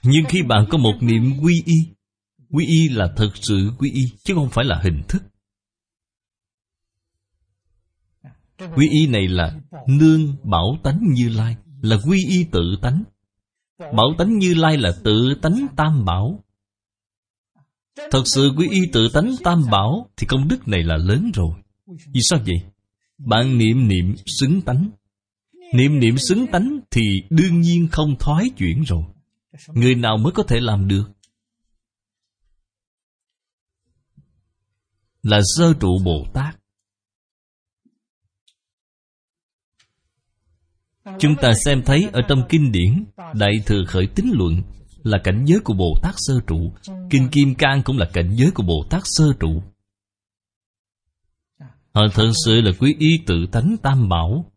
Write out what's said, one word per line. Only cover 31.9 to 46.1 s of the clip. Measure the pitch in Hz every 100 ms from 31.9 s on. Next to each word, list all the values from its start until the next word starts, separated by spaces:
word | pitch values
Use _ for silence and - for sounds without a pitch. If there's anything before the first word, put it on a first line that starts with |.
| _ _ _ _ _ _ _ _ _ _ _ _ _ _ _ _ _ _ _ _ _ _ _ _ _ _ _ _ _ _ _ _ _
Là | 107 104 95 151
sơ | 170
trụ | 151 95 92 90
Bồ | 78 -
Tát. | 127 147 - _ _ _ _ _ _ _ _ _ _ _ _ _ _ _ _ _ _ _ _ _ _ _ _ _ _ _ _ _ _ _ _ _ _ _ _ _ _ _ _ _ _ _ _ 202 190
Chúng | 151 147
ta | 127 110 143
xem | 135 123
thấy | 139 208
ở | 127 120
trong | 139 120
kinh | 160 143
điển | 98 87 156 214 - 170 113
Đại | 101 107 101
Thừa | 104 90
Khởi | 92 95 -
Tín | 240
Luận | 165 87 85 - - - -
là | 110 101
cảnh | 95 101 143
giới | 196
của | -
Bồ | 98 87 76
Tát | 175